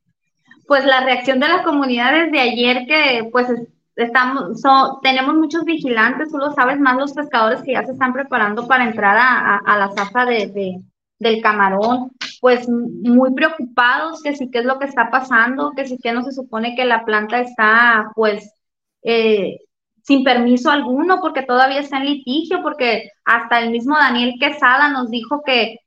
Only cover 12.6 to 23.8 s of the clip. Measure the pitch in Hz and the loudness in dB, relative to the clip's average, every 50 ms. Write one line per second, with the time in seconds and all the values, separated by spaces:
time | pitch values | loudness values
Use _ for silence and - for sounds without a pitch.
12.6 | 226 247 240 240 240 233 - - 185 240 240 247 262 262 262 262 311 311 320 320 | 0 -2 -2 -2 -4 -6 -8 -4 0 4 4 6 6 4 2 0 0 -2 -2 -4
13.6 | 262 247 - - 240 240 254 294 311 320 320 311 - 294 285 285 262 247 - 233 | -10 -6 0 2 2 2 2 0 -2 -6 -8 -8 -6 -6 -6 -6 -6 -4 -4 -2
14.6 | 233 254 262 269 277 277 - - 226 226 254 262 254 - 254 226 226 247 254 269 | -2 -2 -2 -2 -4 -4 0 0 0 0 0 -2 -2 0 2 2 2 2 0 -2
15.6 | 294 294 285 269 277 262 254 247 - 240 233 240 247 277 262 269 254 - - 220 | -4 -4 -4 -6 -8 -6 -8 -6 -6 -4 -4 -4 -4 -6 -8 -10 -10 -8 -6 -6
16.6 | 226 240 240 254 254 247 233 220 226 - 214 214 208 214 226 247 247 247 - - | -6 -4 -4 -2 0 0 0 0 0 -2 -2 -2 -2 -2 -2 -2 -2 -4 -2 0
17.6 | 220 214 220 226 240 240 233 220 214 220 - 220 220 214 208 202 - - _ _ | 2 4 6 6 6 4 4 2 0 -2 -2 0 0 0 0 -2 -6 -14 _ _
18.6 | _ _ _ _ _ _ _ _ - - 233 233 226 220 220 208 185 156 156 - | _ _ _ _ _ _ _ _ -4 -2 0 2 2 2 2 2 0 -2 -6 -10
19.6 | _ _ _ _ _ _ _ _ _ - 277 269 254 262 247 240 240 240 247 247 | _ _ _ _ _ _ _ _ _ 0 0 2 4 2 2 2 4 2 2 2
20.6 | - 311 294 285 247 233 254 269 330 359 370 349 339 320 294 269 262 - 247 247 | 2 2 0 0 0 -2 -2 0 0 0 0 0 0 -4 -4 -4 -4 0 2 2
21.6 | 262 269 269 277 285 277 294 269 269 285 294 285 - 240 254 311 330 - 370 349 | 2 2 2 -2 -6 -4 -6 -4 -4 -4 -4 -4 -4 -4 -4 -4 -2 -2 -4 -4
22.6 | - 302 302 - 254 240 226 196 - - _ _ - - 226 240 240 - 247 233 | -4 -4 -4 -2 -2 -2 -2 -2 -4 -10 _ _ -2 0 0 0 0 0 0 0
23.6 | 233 233 233 233 | 0 0 -2 -4